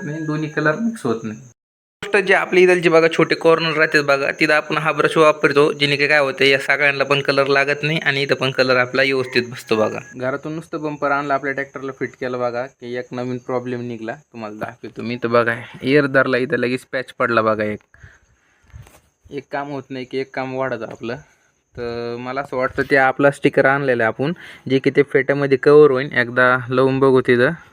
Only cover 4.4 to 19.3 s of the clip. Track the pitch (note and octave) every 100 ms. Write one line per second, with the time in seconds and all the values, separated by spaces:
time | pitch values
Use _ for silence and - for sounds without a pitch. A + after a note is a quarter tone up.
4.4 | D#3 D3+ D3+ D#3 D#3 D3 D#3 E3 D#3 D3+
5.4 | D#3 C#3 D3+ D3 C#3+ C#3 C#3+ D3+ C3+ C3
6.4 | C#3 C#3 C3+ C#3 D3 C#3 C3+ C#3 C#3 C#3
7.4 | C3+ C#3 C#3 C#3+ D3 E3 D3+ C#3 C#3 C3+
8.4 | C3 C3+ C3 B2+ B2 C3 C3+ C3+ B2+ B2
9.4 | A#2+ B2 - A2 G#2+ A2 - B2+ B2+ C#3
10.4 | D#3 D#3 D#3+ E3 D3+ D3 C#3+ C#3+ C#3+ C3+
11.4 | C#3 C3+ C#3 C3+ C3+ B2+ B2+ - B2+ B2
12.4 | B2 A#2 C3+ _ B2 B2 B2 B2+ B2+ B2
13.4 | B2 B2+ B2+ B2 A#2+ A#2 A2 C#3+ _ A#2
14.4 | A2 G#2+ G#2+ A#2+ A2+ - A2 A#2+ A#2 A#2
15.4 | A#2 A#2 A#2 - C3 C#3+ C#3 C3+ C3 B2+
16.4 | B2+ B2 A#2+ B2+ - C3+ B2 - B2 A#2
17.4 | A2 G#2+ G#2+ G#2 _ _ - _ _ _
18.4 | _ _ _ - - _ _ _ -